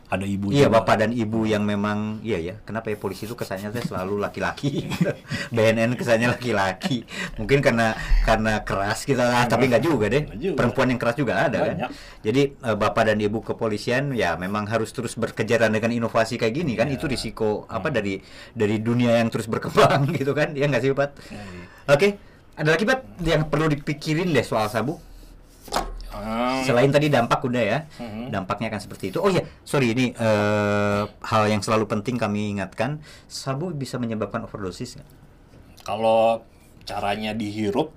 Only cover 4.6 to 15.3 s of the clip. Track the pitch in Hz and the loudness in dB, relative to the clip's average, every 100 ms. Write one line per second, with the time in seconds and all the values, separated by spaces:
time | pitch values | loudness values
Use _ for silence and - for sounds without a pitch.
4.6 | 143 139 - - 170 - - - - 117 | -4 -4 -4 -2 -2 -2 -8 -8 -4 2
5.6 | 110 113 113 123 135 113 120 117 123 104 | 4 4 2 0 2 2 2 0 -2 0
6.6 | 95 92 185 120 - - - - 107 143 | 0 -2 -4 -4 -6 -10 -10 -6 2 2
7.6 | 139 117 113 110 - - - 110 110 107 | 4 4 2 0 2 4 4 2 2 0
8.6 | - 98 98 110 - 123 123 123 117 113 | -2 -2 -2 -2 -2 2 2 2 2 2
9.6 | 127 117 170 135 104 131 147 98 185 139 | 4 4 4 2 2 0 -2 -4 -4 0
10.6 | 123 - 131 120 117 117 120 95 147 95 | 0 2 2 2 0 0 0 0 0 0
11.6 | 110 143 - - - - 107 127 143 - | -2 -2 -6 -10 -20 -8 0 2 2 0
12.6 | 123 104 104 117 110 107 104 110 - - | -2 0 2 4 4 4 2 -2 -4 -4
13.6 | 113 107 - 123 143 123 87 82 92 107 | -2 -2 0 0 0 0 0 0 -4 -4
14.6 | 101 113 110 - 117 - 110 | -2 -2 -2 -6 -8 -4 -4